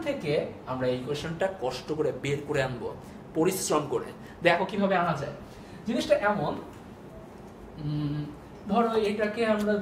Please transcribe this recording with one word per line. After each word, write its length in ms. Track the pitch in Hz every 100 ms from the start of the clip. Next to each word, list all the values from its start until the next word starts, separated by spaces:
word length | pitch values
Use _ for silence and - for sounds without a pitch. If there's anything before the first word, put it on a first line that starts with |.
| 285
থেকে 260 | - 147 160 214 - -
আমরা 160 | 127 127
এই 40 | 127
ইকুয়েশনটা 460 | 143 143 160 165 190 -
কষ্ট 260 | - - - 151
করে 120 | 135 127
বের 140 | 139 143 151
করে 120 | 143 127
আনবো, 200 | 120 92 - - - - -
পরিশ্রম 480 | 180 185 - 151 139
করে। 160 | - - - - - 170
দেখো 180 | 175 190
কিভাবে 240 | 202 190 180
আনা 120 | 170 143
যায়। 140 | - - - - - - 214
জিনিসটা 280 | 262 302 - 208
এমন, 220 | 196 147 - - - - - - - - - - - - -
উম, 380 | 147 151 147 147 147 - - - -
ধরো 220 | 226 233 220 208
এটাকে 320 | 220 208 233 220
আমরা 180 | 208 208 202